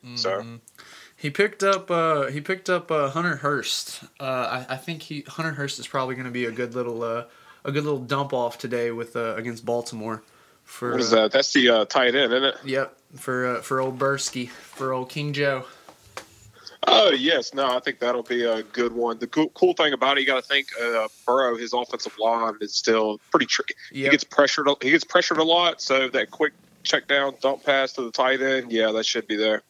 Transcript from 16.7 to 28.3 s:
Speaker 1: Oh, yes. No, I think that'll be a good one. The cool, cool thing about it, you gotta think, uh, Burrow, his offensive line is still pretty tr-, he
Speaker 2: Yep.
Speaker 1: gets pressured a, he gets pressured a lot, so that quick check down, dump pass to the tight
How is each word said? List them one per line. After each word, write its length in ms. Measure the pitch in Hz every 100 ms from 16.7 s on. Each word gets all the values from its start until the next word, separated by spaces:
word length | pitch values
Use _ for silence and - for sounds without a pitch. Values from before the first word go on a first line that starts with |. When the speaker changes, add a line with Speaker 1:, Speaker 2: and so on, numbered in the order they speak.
| - -
Speaker 1:
Oh, 240 | - 208
yes. 420 | 135 139 151 -
No, 140 | 139 135 127
I 20 |
think 200 | 143 -
that'll 240 | 120 123
be 200 | 113 120
a 200 | 117 110
good 280 | 107 - 120
one. 280 | 117 120 113
The 80 | 120
cool, 220 | 151 156
cool 240 | - 180 175
thing 180 | 151
about 240 | 127 135 139
it, 40 |
you 40 | 135
gotta 140 | 131
think, 280 | - 143 135 117
uh, 260 | 120 117 110 - -
Burrow, 280 | 127 127 117
his 180 | 117
offensive 440 | 123 123 123 113 -
line 380 | 110 117 113 107
is 120 | 107
still 460 | - - 110 107 107 _
pretty 160 | 165 120
tr-, 160 | - - - -
he 100 | 135
Speaker 2:
Yep. 100 | 135
Speaker 1:
gets 120 | 156
pressured 440 | - - 139 - 143
a, 80 | 139
he 80 | 131
gets 140 | 160
pressured 340 | - 180 175 156
a 60 |
lot, 360 | 160 170 175 -
so 260 | - 135 131
that 220 | 127 107
quick 220 | - 151 - _ _
check 260 | - 147 -
down, 280 | 139 139 131
dump 240 | 135 131
pass 300 | - 135 135
to 80 | -
the 100 | 120
tight 300 | - 131